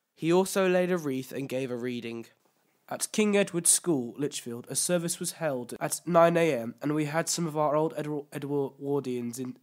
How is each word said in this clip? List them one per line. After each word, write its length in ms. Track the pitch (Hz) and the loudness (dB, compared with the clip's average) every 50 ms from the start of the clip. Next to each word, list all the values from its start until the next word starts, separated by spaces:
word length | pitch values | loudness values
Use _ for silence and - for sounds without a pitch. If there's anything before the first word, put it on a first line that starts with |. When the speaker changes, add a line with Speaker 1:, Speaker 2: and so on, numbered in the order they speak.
| _ _ _ | _ _ _
Speaker 1:
He 160 | - 160 160 | -4 0 2
also 360 | 175 185 190 190 - 202 190 180 | 4 4 2 2 2 2 2 4
laid 220 | 180 180 180 175 | 4 2 2 2
a 80 | 185 175 | 0 -2
wreath 320 | 151 143 131 131 127 - | -2 -2 -4 -4 -6 -8
and 180 | - 135 139 - | -8 -8 -6 -4
gave 220 | 127 131 135 120 | -4 -4 -4 -4
a 60 | 123 | -4
reading. 500 | 117 120 127 123 120 113 117 117 117 113 - _ _ _ _ _ _ _ _ _ _ _ - | -4 -4 -6 -6 -6 -6 -8 -8 -10 -12 -14 _ _ _ _ _ _ _ _ _ _ _ -10
Speaker 2:
At 220 | 131 - - - | -8 -6 -6 -2
King 240 | - 220 214 208 202 202 | 0 2 2 4 4 4
Edward's 320 | 196 190 175 175 175 - | 2 2 0 0 2 4
School, 440 | - - - 175 160 131 120 117 - 127 | 2 4 4 2 0 0 0 -4 -4 -4
Lichfield, 480 | 143 139 - - - 120 117 120 123 - | -4 -4 -4 -6 -10 -10 -10 -10 -10 -8
a 60 | 131 | -4
service 440 | - - - 180 175 170 170 - - | -4 0 0 0 0 0 -2 -4 -4
was 140 | 180 170 | -6 -8
held 420 | - - 165 151 135 123 120 113 123 - | -6 -4 -4 -2 -2 -4 -6 -8 -8 -6
at 220 | - 147 - - - | -6 -4 -6 -4 -2
nine 320 | - 175 165 170 170 170 | 4 6 8 8 8 8
A 160 | 165 170 160 | 6 4 4
M, 220 | 139 117 113 120 - - | 2 0 -2 -4 -8 -6
and 120 | - 147 151 | -2 -2 0
we 120 | 156 151 | 0 0
had 200 | 143 151 165 165 | 0 0 -2 -2
some 200 | - - 170 170 | 0 -2 -2 -2
of 100 | 156 147 | -2 0
our 180 | 156 151 143 143 | 0 0 2 2
old 200 | 151 160 160 156 | 2 2 0 0
Edward, 300 | - 151 151 151 143 143 - | -4 -6 -4 -4 -6 -6 -8
Edwardians 1080 | - 147 139 139 143 143 139 127 - - 139 139 143 143 131 127 123 123 120 120 117 131 | -8 -8 -4 -2 0 0 -2 -2 -4 -6 -4 -2 -2 0 0 -2 -4 -4 -4 -6 -6 -8
in, 180 | 127 127 123 - | -8 -10 -10 -14